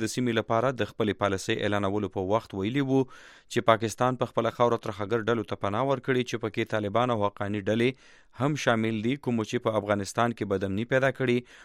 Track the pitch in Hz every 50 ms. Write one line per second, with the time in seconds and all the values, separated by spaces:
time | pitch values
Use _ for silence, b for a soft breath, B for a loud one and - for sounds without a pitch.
0 | 110 107 - 127 127 120 113 113 104 - 113 113 120 135 127 - 107 - - -
1 | 110 104 95 - 101 98 98 92 - - 113 - - 101 101 101 101 98 101 104
2 | 101 92 - 98 92 92 104 113 - - - 98 95 113 127 143 139 131 135 135
3 | 127 - - - - - - - _ - - 120 - 113 113 110 117 107 - -
4 | 123 127 131 117 127 - - 120 113 113 - - 120 117 117 113 - 113 101 -
5 | 107 98 117 117 104 113 120 113 101 - 101 - - 98 104 113 135 139 139 123
6 | - 135 131 127 123 - - 104 - 107 - 117 110 - 110 107 104 101 101 113
7 | 123 127 117 107 101 101 - - 104 101 104 104 98 101 110 117 117 131 131 b
8 | b b b b b b b - 127 147 151 131 - 123 117 113 110 113 113 107
9 | 104 120 143 - - 127 120 110 107 - 120 117 - 113 110 104 98 104 104 101
10 | 95 - - 117 117 120 117 - 107 98 98 95 98 98 95 104 117 - 135 131
11 | 135 135 - - 131 123 123 123 123 B B B